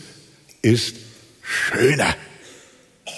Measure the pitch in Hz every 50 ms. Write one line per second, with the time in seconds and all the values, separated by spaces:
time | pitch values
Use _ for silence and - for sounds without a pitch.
0 | - - - - - - - _ _ - - _ - 110 120 117 - - - -
1 | - - - - - - - _ - - - - - - - - 123 139 151 135
2 | - - - - - - - - - - - - - - - - _ _ _ _
3 | - - -